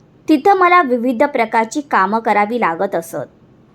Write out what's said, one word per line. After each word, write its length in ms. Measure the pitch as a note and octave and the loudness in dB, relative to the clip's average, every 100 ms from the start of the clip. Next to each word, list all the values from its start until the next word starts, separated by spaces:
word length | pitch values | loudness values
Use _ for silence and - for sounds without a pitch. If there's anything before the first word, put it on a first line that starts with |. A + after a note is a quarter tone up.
| _ _ - | _ _ -2
तिथं 280 | D#4 G4+ G4 | 0 2 2
मला 260 | F4 F4+ | 4 4
विविध 400 | C#4+ B3 A#3+ A3+ | 2 0 -2 0
प्रकारची 560 | C#4+ B3+ A3+ A3+ A3+ D4+ | 0 0 -2 -2 -2 -6
कामं 380 | C#4+ A3 F#3+ A3 | -2 0 0 -2
करावी 420 | A#3 G3+ G#3 A#3+ | 2 2 2 0
लागत 340 | F#3 E3 G3 | -2 -2 -4
असत. 320 | F3+ E3 D#3 B2 _ _ _ _ | -4 -6 -10 -12 _ _ _ _